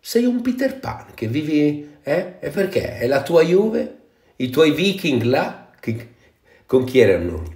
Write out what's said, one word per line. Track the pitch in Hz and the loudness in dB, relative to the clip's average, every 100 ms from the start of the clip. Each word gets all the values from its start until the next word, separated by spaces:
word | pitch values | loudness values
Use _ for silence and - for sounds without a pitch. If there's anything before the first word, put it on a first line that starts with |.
Sei | - 226 | 0 0
un | 247 247 | 2 0
Peter | 247 247 269 - | -2 -2 -2 -4
Pan | - - - | -10 -10 -14
che | - 113 | -8 -4
vivi, | 131 151 151 147 147 - - | -4 0 2 2 0 -10 -14
eh? | - 160 190 - | -2 -2 -2 -10
E | 160 | -8
perché? | 170 190 - - - | -2 0 -2 -4 -4
È | 120 | 0
la | 139 | 0
tua | 135 170 | 4 4
Juve? | 165 185 220 226 - - _ _ _ | 4 2 0 -2 -6 -12 _ _ _
I | _ 127 | _ -4
tuoi | 147 160 | 2 2
Viking | 143 196 190 165 127 | 2 -2 -2 -2 0
là? | 113 139 185 - - _ | 0 0 -2 -8 -20 _
Che, | - 113 - _ _ _ _ _ _ | -8 -8 -10 _ _ _ _ _ _
con | 131 | 0
chi | 127 131 | 4 4
erano | 107 90 87 85 - | 6 4 0 -6 -10